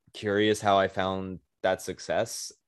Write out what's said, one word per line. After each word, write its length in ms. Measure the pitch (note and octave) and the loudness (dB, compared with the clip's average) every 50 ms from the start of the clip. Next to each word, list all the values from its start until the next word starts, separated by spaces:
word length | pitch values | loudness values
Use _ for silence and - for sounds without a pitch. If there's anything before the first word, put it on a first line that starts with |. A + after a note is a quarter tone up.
| _ _ - | _ _ -14
curious 480 | - - G#2 G2+ G#2 G#2+ G#2+ G#2+ G#2+ | -6 -4 0 2 4 4 4 2 2
how 160 | G#2+ G2+ G2 | 2 4 4
I 120 | G2 F#2+ F#2+ | 4 4 2
found 500 | - G2+ F#2 F#2+ F#2+ F#2+ F#2+ F#2+ F#2 E2+ - _ _ _ - | 0 -2 -2 -2 -2 -4 -6 -8 -10 -12 -14 _ _ _ 0
that 180 | F#2 F#2+ - | 0 0 0
success. 720 | - - F2 - - - D#2+ F2+ A2+ A2+ - - - - - _ _ | -2 -8 -10 -8 -6 -4 -2 -2 -2 -2 -6 -10 -12 -14 -16 _ _